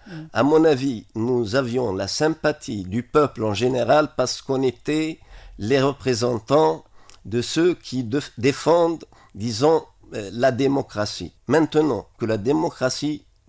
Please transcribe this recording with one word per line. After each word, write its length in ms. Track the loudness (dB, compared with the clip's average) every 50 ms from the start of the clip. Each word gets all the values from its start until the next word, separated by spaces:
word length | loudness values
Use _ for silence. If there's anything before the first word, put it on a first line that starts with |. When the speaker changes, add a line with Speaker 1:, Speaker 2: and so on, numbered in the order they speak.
| -20
Speaker 1:
Mm. 60 | -18 -16 -16 -14 -6 0
Speaker 2:
À 80 | 2 2
mon 200 | 6 6 6 6
avis, 400 | 6 4 4 0 -4 -4 -6 -10 _ -6
nous 400 | -4 -2 0 0 0 0 0 0
avions 400 | 0 0 0 0 -2 -2 -2 -2
la 120 | -2 -4
sympathie 760 | -4 -4 0 0 0 0 0 -2 -2 -2 -2 -6 -8 -8 -8 -6
du 180 | -4 -4 -6 -4
peuple 420 | 0 2 2 2 2 0 -2 -4
en 100 | -4 -2
général 560 | 0 0 0 0 0 2 2 4 4 2 0 0
parce 280 | -4 -4 -4 -4 -6 -6
qu'on 180 | -4 -2 0 0
était 580 | 0 -2 -4 -6 -4 -2 -2 -2 -4 -6 -10 -14 -20 -20 -20 -20 -20 -14 -8
les 220 | -4 0 2 2
représentants 1040 | 2 2 0 -2 -2 -2 0 0 0 -2 -2 -2 -2 0 2 4 4 4 0 -2 -8 _ -20 -20 -20 -20 -20 -20 -12
de 160 | -6 -4 -4
ceux 320 | -4 -2 0 0 2 2 0
qui 320 | -2 -6 -8 -6 -6 -4
def-, 280 | -2 -4 -4 -4 -6 -6
défendent, 680 | -2 0 0 0 0 2 2 4 4 4 2 0 -4 -10 -18 _ -20 -20 -20 -14
disons, 500 | -8 -8 -6 -2 0 2 4 4 2 0 -4 _ _ -20 -14 -10
euh, 160 | -10 -10 -8 -6
la 200 | -2 0 0 2
démocratie. 840 | 2 0 0 0 0 -4 -4 -4 -6 -6 -4 -6 -10 -12 -14 -14 _ _ 0
Maintenant 580 | 2 2 2 2 2 0 2 2 0 -4 -6 -10 _ -6
que 60 | -4
la 140 | -2 -2 -2
démocratie 880 | 0 0 0 0 0 -2 -4 -2 -4 -2 -2 -2 -6 -6 -6 -8 _ _ _ _ _